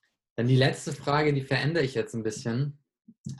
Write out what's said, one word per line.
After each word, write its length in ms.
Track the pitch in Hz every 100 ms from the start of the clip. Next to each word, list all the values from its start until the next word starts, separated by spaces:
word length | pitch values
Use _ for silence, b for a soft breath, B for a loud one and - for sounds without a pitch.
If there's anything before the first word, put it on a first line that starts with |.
| _ _ _ -
Dann 100 | 120
die 80 | 131
letzte 380 | 139 - -
Frage, 400 | 139 - 147 151
die 80 | 139
verändere 400 | 131 131 135 170
ich 120 | 135 117
jetzt 180 | 107
ein 100 | 113
bisschen 560 | 110 107 120 117 147 - _ _ _ - - 135